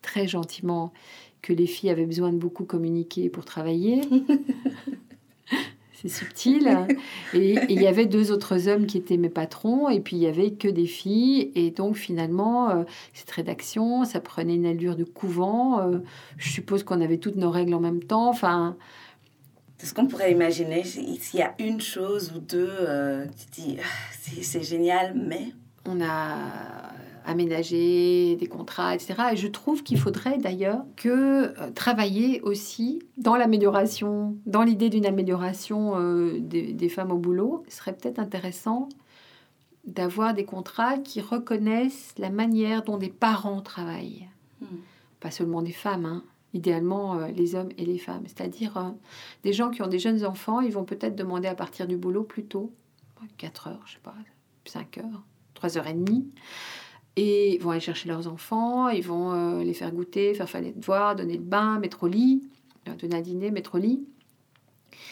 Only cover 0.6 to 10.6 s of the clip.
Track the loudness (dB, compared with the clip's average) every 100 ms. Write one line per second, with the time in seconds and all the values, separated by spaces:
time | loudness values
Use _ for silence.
0.6 | -2 -2 -4 -8 -20 -20 -20 _ -2 4
1.6 | 4 2 0 2 2 2 2 2 0 -4
2.6 | -4 0 2 0 -2 0 -2 -2 -10 -6
3.6 | 0 2 4 4 4 4 6 2 2 -2
4.6 | -2 -4 -10 -10 -12 -20 _ _ -4 -4
5.6 | -4 -12 _ -12 -10 -8 -10 -2 4 6
6.6 | 8 6 4 0 -2 -12 0 4 6 6
7.6 | 6 6 8 8 6 6 4 2 2 2
8.6 | 4 4 2 0 2 2 2 0 -4 -4
9.6 | 0 2 4 2 0 2 2 4 2 2